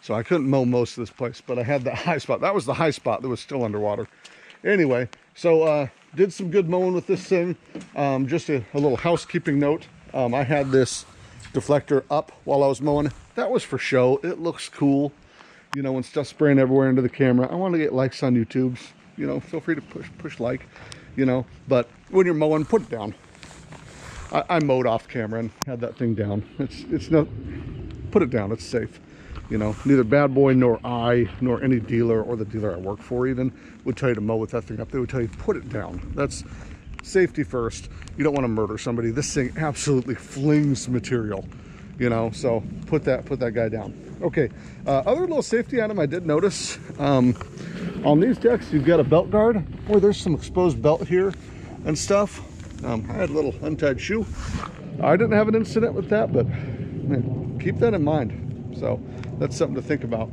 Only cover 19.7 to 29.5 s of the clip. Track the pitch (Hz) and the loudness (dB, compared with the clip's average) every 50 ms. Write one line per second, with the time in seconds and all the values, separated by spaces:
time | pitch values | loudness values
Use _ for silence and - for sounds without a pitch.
19.7 | 165 147 - - - - - - - - - - - - 120 120 127 135 - - | -4 -4 -4 -12 -14 -14 -14 -14 -16 -12 -12 -12 -8 -4 -4 -4 -4 -4 -8 -14
20.7 | - - - - - - - - - - 135 131 123 131 120 - - - - - | -20 -20 -18 -18 -18 -18 -18 -12 -2 2 2 4 2 2 -2 -6 -14 -20 -2 2
21.7 | 131 123 120 - - - - - - 190 190 180 170 151 151 156 156 156 151 - | 2 2 2 0 -8 -20 -18 0 4 4 4 4 4 2 2 2 2 2 2 2
22.7 | - 220 156 - - 113 104 107 110 - - - - - - - - - - - | 2 0 2 0 -8 -8 -6 -8 -10 -12 -18 -20 -20 -20 -20 -20 -20 -20 -20 -20
23.7 | - - - - - - - - - - - - - 156 147 - 175 165 151 139 | -20 -20 -20 -20 -20 -18 -18 -16 -14 -14 -12 -2 -2 -2 0 2 0 0 2 2
24.7 | 131 127 127 123 113 120 - - - 131 110 107 110 113 113 113 - - - - | 2 2 2 2 0 0 -4 -6 -6 -6 -4 -4 -4 -4 -6 -6 -8 -10 -8 -8
25.7 | 131 117 117 117 113 - 127 117 113 101 104 101 101 104 104 - - - 139 127 | -6 -6 -6 -8 -6 -4 -2 -2 0 -2 -2 -2 -2 -4 -6 -8 -8 -8 -8 -8
26.7 | - - - - 165 156 - - 160 156 147 - - - - - - - - - | -8 -12 -8 -4 -4 -4 -2 2 2 2 2 2 -4 -12 -10 -10 -10 -10 -10 -10
27.7 | - - - - - - - - - 214 175 120 131 117 101 98 113 110 - - | -12 -12 -12 -12 -12 -12 -12 0 2 2 2 4 0 -2 -2 -2 -4 -6 -8 -4
28.7 | - 120 110 - - - - - - - - - - - - - | -4 -4 -4 -4 -10 -18 -20 -20 -20 -20 -18 -16 -14 -14 -10 -6